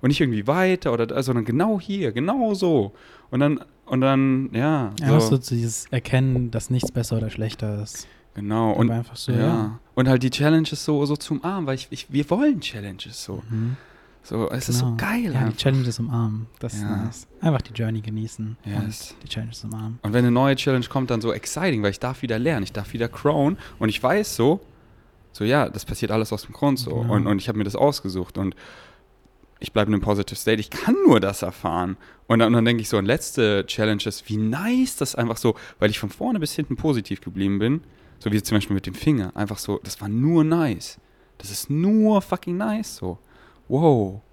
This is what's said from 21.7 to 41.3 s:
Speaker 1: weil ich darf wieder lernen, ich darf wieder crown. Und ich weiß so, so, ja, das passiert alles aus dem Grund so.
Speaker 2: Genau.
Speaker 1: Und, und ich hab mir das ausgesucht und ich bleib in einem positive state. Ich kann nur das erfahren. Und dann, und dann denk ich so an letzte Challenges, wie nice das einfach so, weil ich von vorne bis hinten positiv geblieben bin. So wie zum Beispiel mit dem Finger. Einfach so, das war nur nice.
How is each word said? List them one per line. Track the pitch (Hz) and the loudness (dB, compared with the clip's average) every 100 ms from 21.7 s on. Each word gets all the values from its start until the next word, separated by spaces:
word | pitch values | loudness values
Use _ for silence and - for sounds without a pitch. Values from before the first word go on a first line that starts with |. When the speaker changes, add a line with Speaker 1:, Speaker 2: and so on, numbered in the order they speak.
| 123 | 2
Speaker 1:
weil | 101 | 0
ich | 98 | 0
darf | 123 131 | -6 -6
wieder | 127 110 | -4 0
lernen, | 131 143 | 0 0
ich | 98 | -4
darf | - 101 | -6 -8
wieder | 117 117 | -4 -6
crown. | - 147 156 143 196 - - | 0 0 4 2 0 -8 -2
Und | 110 | -2
ich | 104 | 0
weiß | 127 190 214 - | 2 2 0 2
so, | 120 185 - - _ _ _ _ _ | 4 4 -2 -20 _ _ _ _ _
so, | - 107 | -4 0
ja, | 143 107 | 2 2
das | 101 - | -2 -8
passiert | - - | -6 -2
alles | 110 110 | -2 -2
aus | 107 | -6
dem | - | -8
Grund | - 143 131 | -2 0 0
so. | 123 117 | -2 -4
Speaker 2:
Genau. | 117 | 0
Speaker 1:
Und, | 104 98 | 2 2
und | 101 | 0
ich | 95 | 0
hab | 107 | -2
mir | |
das | 101 98 | -2 2
ausgesucht | 143 151 98 92 90 - | 2 2 -6 -6 -6 -4
und | 98 - - - - - _ _ _ _ _ _ | -4 -6 -18 -20 -20 -20 _ _ _ _ _ _
ich | - | -4
bleib | 110 104 | -2 2
in | |
einem | 104 | 2
positive | 98 104 98 - | 2 0 -2 -4
state. | - 110 | 0 0
Ich | 104 | -2
kann | - - 302 381 | -4 0 4 8
nur | 117 | 6
das | 95 101 | 4 -2
erfahren. | 87 - - 85 90 92 - - _ | -6 -4 -4 -2 -2 -6 -12 -20 _
Und | 113 | 4
dann, | 113 | 6
und | |
dann | 120 113 | 6 4
denk | 120 | 2
ich | 107 | 2
so | 107 | 0
an | 98 | 2
letzte | 147 - - 110 101 95 | 0 -2 2 2 2 -2
Challenges, | - 110 104 107 - - | 0 0 0 -2 -8 -6
wie | 107 | -2
nice | 110 131 208 247 254 - | 0 0 0 2 0 0
das | 135 - | -4 -2
einfach | 117 113 | -2 0
so, | 120 107 - - | 0 0 -6 0
weil | 107 | 0
ich | 104 | 0
von | 101 | -6
vorne | - 247 226 | -6 -4 -2
bis | 151 | -2
hinten | - 151 127 | -4 -4 -2
positiv | 160 127 104 98 | 0 0 -2 -8
geblieben | - 95 98 101 | -6 -2 0 2
bin. | 110 151 - - - - | 2 0 -4 -20 -20 -8
So | 113 | 0
wie | 104 | 0
zum | - 107 | 2 0
Beispiel | 98 98 | 0 -4
mit | 95 | -4
dem | 92 | -4
Finger. | - 143 92 - | 0 0 0 -4
Einfach | 101 104 | -6 -6
so, | - 101 | -4 -4
das | 101 - | -4 -10
war | 101 | -4
nur | 110 139 170 | 0 2 4
nice. | 156 170 156 87 - - _ _ _ | 4 2 0 -2 -8 -18 _ _ _